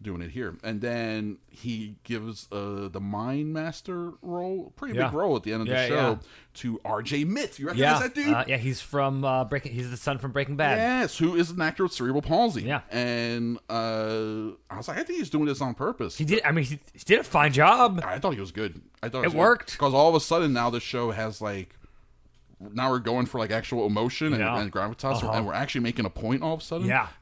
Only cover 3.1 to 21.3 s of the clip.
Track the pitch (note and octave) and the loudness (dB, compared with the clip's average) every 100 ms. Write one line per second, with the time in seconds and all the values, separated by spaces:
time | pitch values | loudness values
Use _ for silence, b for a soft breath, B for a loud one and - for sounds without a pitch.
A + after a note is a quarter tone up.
3.1 | G#2 A#2 C#3 D3+ D#3 D#3+ D#3+ - F3+ F3 | -4 -4 -4 -4 -6 -8 -10 -10 -8 -8
4.1 | - F3+ F3 F3+ F#3+ - - C#4 B2+ C3 | -10 -8 -6 -4 -6 -8 -12 -6 -2 0
5.1 | D3 F#3+ B2 G#2 A2 A2+ B2+ B2+ D3 B2+ | 0 0 0 0 -4 0 0 2 2 2
6.1 | G#2 B B B - B2 A2 G2 G#2+ A#2 | 0 B B B -10 -8 -6 -4 -4 -2
7.1 | C#3+ D#3 A3+ C4+ - C#3+ A#2+ C#3+ D3+ B3+ | -2 0 -2 -4 -6 -4 2 4 4 2
8.1 | D4 C#4+ A#2+ C3 C3 B2+ B2 - C#3+ C3+ | 0 2 2 2 -2 -2 -4 -2 0 0
9.1 | C3+ C3+ C3 A#2 C#3+ C3 B2 B2 B2 - | 0 0 0 0 -4 -4 -6 -6 -4 -4
10.1 | C3+ C3+ C#3 C3+ C#3+ D3+ A3 A#3 B3+ A3 | -4 -2 -2 -2 0 2 2 2 2 0
11.1 | - E3 E3+ E3+ F3+ D#3+ D#3+ F#3 - B2 | 2 2 4 0 0 -2 2 -2 0 0
12.1 | C#3 D3 F3 A#3 D3 A#2 C#3+ - A2+ B2 | 0 2 4 4 2 -2 -2 -2 -2 -2
13.1 | A#2+ A#2 A#2 A#2 A#2 - A2+ A2+ A2 A2 | 0 -2 -2 -2 -4 -4 -2 -2 -2 0
14.1 | A2 A2 A2 G#2+ - - A#2+ A#2 E3 E4 | -2 -2 -4 -6 -10 -12 -10 -6 -6 -4
15.1 | F4 A#3 D3+ D3 C3+ C3+ A#2+ D3+ - A#2 | -4 -2 0 2 0 -4 -2 -4 -2 -6
16.1 | - D3+ E3 D3 D#3+ C3 D3 - - - | -2 2 2 4 2 0 -4 -12 -12 4
17.1 | G#3+ - E3 D3 C3+ D#3+ A#3+ A#3+ F3+ F#2+ | 4 6 4 6 8 8 8 6 4 -2
18.1 | F#2+ F#3+ B2 G2 G2 G#2+ D#2 - _ A#2 | -2 -2 -2 -4 -4 -6 -6 -16 _ -6
19.1 | C3 E3 D#3 G3+ A#3+ - - C#3+ C3+ D#3 | 0 0 6 6 4 0 0 4 6 6
20.1 | D#3+ - E3 D#3+ A#2+ A#2+ A#2 - B2 A#2+ | 6 4 2 4 2 2 0 -4 -2 -2
21.1 | G2+ A2 | -2 -4